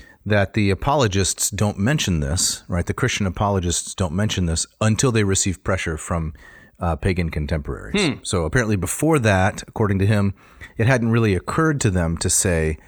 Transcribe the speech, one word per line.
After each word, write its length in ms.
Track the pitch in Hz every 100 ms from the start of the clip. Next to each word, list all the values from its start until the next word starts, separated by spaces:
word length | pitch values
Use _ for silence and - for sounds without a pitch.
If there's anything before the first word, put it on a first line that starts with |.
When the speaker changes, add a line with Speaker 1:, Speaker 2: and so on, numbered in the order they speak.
| - -
Speaker 1:
"that 300 | 104 104 98
the 160 | - 101
apologists 800 | 92 - 147 113 98 92 - -
don't 260 | 101 104 101
mention 440 | 104 151 - 82
this, 420 | 69 87 - - -
right? 180 | 87 -
The 80 |
Christian 320 | - 123 - 98
apologists 640 | - 104 98 87 82 -
don't 200 | - 90
mention 340 | 87 104 - 85
this 220 | 82 - -
until 300 | 110 110 139
they 140 | 113
receive 400 | 101 95 101 87
pressure 320 | - 95 - 78
from, 360 | - 87 80 - - - - -
uh, 160 | 87
pagan 360 | 80 101 87 82
contemporaries." 720 | 78 73 80 67 55 - 202
Speaker 2:
Hmm. 180 | 175 101
Speaker 1:
So 220 | - 90
apparently 320 | 78 135 110 101
before 420 | 85 - 151 156
that, 460 | 110 95 98 - -
according 320 | - 104 98
to 80 | 98
him, 260 | 104 101 - - - - -
it 80 | 113
hadn't 240 | 127 117
really 240 | 117 110
occurred 460 | 90 - - 160 143
to 100 | 113
them 260 | 90 82 85
to 120 | 90
say 480 | - 98 82 78 80